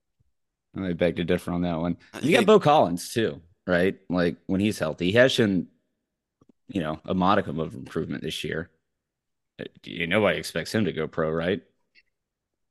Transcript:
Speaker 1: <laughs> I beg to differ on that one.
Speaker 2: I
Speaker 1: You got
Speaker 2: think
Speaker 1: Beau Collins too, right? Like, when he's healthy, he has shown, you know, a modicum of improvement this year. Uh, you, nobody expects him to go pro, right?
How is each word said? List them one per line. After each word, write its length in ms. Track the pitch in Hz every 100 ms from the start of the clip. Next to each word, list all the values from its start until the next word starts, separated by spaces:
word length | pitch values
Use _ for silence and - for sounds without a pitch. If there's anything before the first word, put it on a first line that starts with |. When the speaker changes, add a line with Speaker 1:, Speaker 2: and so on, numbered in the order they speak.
| _ _ _ _
Speaker 1:
<laughs> 360 | _ _ _ -
I 160 | 95
beg 240 | 82 87 87
to 60 |
differ 280 | 85 90 -
on 100 | 87
that 180 | 87 80
one. 180 | 87 85 -
Speaker 2:
I 80 | -
Speaker 1:
You 120 | 139
got 120 | 214 196
Speaker 2:
think 0 |
Speaker 1:
Beau 140 | 214
Collins 520 | - 151 95 87 -
too, 280 | 117 104 73 - _ -
right? 280 | 87 95 95 -
Like, 280 | 87 87 - -
when 140 | 92
he's 180 | 104 98
healthy, 280 | 78 73 87
he 100 | 113
has 140 | 131
shown, 360 | - 110 92 78 _ _ _ _ _ _ _ _ _ -
you 140 | 95
know, 180 | 78 78 -
a 80 |
modicum 460 | 92 92 101 92 76
of 160 | 80 65
improvement 480 | - 85 80 71
this 200 | - -
year. 260 | - 80 87 _ _ _ _ _ _ _ _ -
Uh, 60 | - - -
you, 220 | - 85
nobody 320 | 104 101 80
expects 340 | - 85 -
him 120 | 110 90
to 80 |
go 140 | 73 76
pro, 240 | - 80
right? 300 | 82 85 104 - _ _ _ _ _ _ _ _ _ _